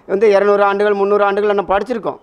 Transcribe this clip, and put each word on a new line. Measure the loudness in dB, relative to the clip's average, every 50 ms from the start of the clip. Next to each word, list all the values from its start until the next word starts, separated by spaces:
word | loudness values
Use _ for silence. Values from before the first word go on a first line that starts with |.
| _
வந்து | -6 -2 0 2 2
இருநூறு | 4 4 2 2 2 2
ஆண்டுகள், | 2 2 0 0 0 0 0
முந்நூறு | 0 0 0 0 2 0
ஆண்டுகள் | 0 0 0 0 0 0
நம்ம | -2 -2 -2 -2
படிச்சிருக்கோம். | -2 -2 -4 -6 -6 -6 -8 -8 -10